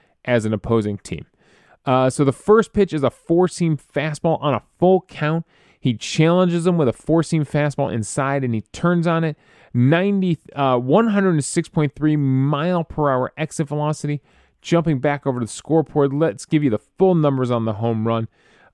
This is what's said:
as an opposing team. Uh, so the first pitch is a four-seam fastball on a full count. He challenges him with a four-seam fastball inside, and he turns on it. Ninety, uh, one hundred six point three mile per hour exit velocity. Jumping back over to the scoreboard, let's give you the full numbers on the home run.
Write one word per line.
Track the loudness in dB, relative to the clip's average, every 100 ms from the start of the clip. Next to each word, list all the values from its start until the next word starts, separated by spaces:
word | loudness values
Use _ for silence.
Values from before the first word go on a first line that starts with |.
| _ _
as | -2 0
an | 0
opposing | -4 0 0 0 -4
team. | -8 -12 -14 _ _ _ _ _ -2
Uh, | 2 2
so | 2
the | 0
first | 0 4 4 4
pitch | 0 0
is | 0
a | -2
four-seam | -2 -2 2 2 0 -2 -2
fastball | _ -6 -4 -4 -2 -2
on | 0
a | -2 -4 -2
full | 2 2
count. | 0 -6 -4 -4 -6 _ _ _
He | -4
challenges | -4 -4 2 4 4 2 2 0
him | 2
with | 0
a |
four-seam | -2 0 0 0 -2 -2
fastball | -2 -2 -2 -4
inside, | -4 -6 -4 -2 -2
and | -2
he | -4
turns | -6 -4 0 0 0
on | 0
it. | -2 -6 _ _ _
Ninety, | 0 2 4 2 0 0 -2 -6
uh, | -4 0 0
one | 2 2 2
hundred | 2 2 0
six | -2 -4 -4
point | -2 -2
three | -2 -2 0
mile | 2 2 0 0 -2 -2
per | -4 -2 0
hour | 0 -2 -6
exit | -8 -6 -6
velocity. | -4 -4 -4 -6 -6 _ _ _ _
Jumping | -2 0 2 0
back | -2 -2 -4
over | -4
to | -6
the |
scoreboard, | -8 -2 0 0 0 0
let's | 0 -2 -4
give | -2 0
you | 0
the | -2 _ 0
full | 2
numbers | 4 2 2 0
on | -2
the | -2
home | -4 -2 -2 -2
run. | -2 -4 _ _ _ _